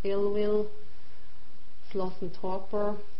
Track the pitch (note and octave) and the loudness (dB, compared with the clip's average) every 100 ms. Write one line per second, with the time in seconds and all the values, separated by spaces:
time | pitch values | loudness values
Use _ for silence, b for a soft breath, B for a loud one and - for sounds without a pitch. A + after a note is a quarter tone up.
0 | G3+ G3 G3+ G#3 G#3 G#3 G#3 - B B | 0 0 0 0 2 2 0 0 B B
1 | B B B B B - - - - G3 | B B B B B 0 0 0 0 0
2 | F3+ - F3 - F#3 F#3+ F#3+ G#3 G#3 G3+ | 0 0 0 0 0 0 0 0 0 0
3 | - | 0